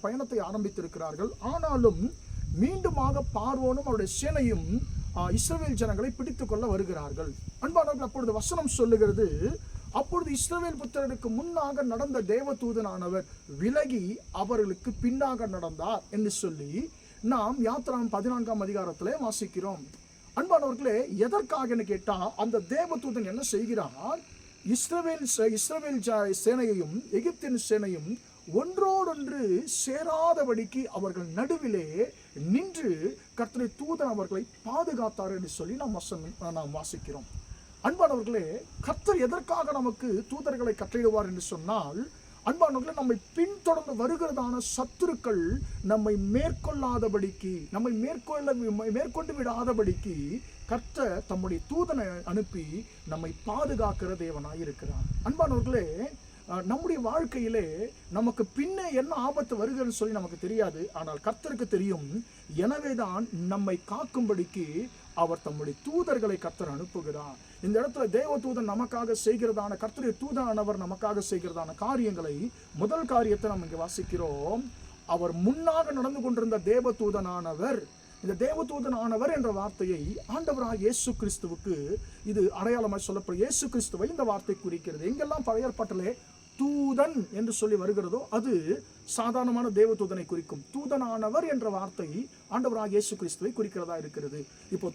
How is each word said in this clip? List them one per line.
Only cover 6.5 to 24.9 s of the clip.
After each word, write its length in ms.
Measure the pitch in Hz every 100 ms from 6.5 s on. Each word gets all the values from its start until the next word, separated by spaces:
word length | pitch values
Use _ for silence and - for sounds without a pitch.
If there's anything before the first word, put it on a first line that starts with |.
| 214 233
வருகிறார்கள். 680 | 190 185 165 147 151 151 135 - -
அன்பானவர்கள், 420 | 285 339 294 285
அப்பொழுது 300 | 247 262 233
வசனம் 340 | 214 - 339 302
சொல்லுகிறது, 920 | - 233 226 208 208 202 147 202 349 - - -
"அப்பொழுது 400 | - - 349 311
இஸ்ரவேல் 500 | 262 - 349 339 277
புத்திரருக்கு 480 | 247 285 269 262 233
முன்னாக 520 | 226 339 330 285 285
நடந்த 400 | 254 226 285 247
தேவதூதனானவர் 1000 | 190 233 277 262 240 226 208 185 175 190 - - - 139
விலகி 600 | 202 285 285 247 180 247 -
அவர்களுக்கு 600 | 185 196 233 202 185 247 208
பின்னாக 460 | 240 262 277 247 226
நடந்தார்" 560 | 185 165 160 175 220 -
என்று 200 | 208 208
சொல்லி 580 | 202 185 156 143 175 320 - - -
நாம் 440 | 214 254 214 262 226
யாத்திராம் 440 | 269 247 254 226
பதினான்காம் 580 | 202 220 247 226 214 196
அதிகாரத்திலே 440 | 202 180 156 190 302
வாசிக்கிறோம். 640 | 233 214 214 - 196 170 139 - - - - -
அன்பானவர்களே, 680 | 359 330 277 240 269 214 277 190
எதற்காகன்னு 640 | 233 415 262 302 254 240
கேட்டா, 520 | 196 196 - 190 180 -
அந்த 220 | 226 220
தேவதூதன் 640 | 175 285 349 320 269 233 196
என்ன 160 | 220
செய்கிறார்? 800 | 269 208 226 220 147 131 202 330 - - - - -
இஸ்ரவேல் 580 | 240 -